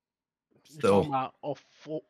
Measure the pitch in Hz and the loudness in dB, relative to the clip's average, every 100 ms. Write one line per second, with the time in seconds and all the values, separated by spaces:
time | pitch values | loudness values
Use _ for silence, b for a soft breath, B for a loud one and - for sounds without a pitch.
0 | _ _ _ _ _ _ _ 156 113 98 | _ _ _ _ _ _ _ -4 2 4
1 | 90 135 131 - 147 135 _ _ 151 156 | 2 -2 -4 -8 -10 -10 _ _ -12 -12
2 | - | -12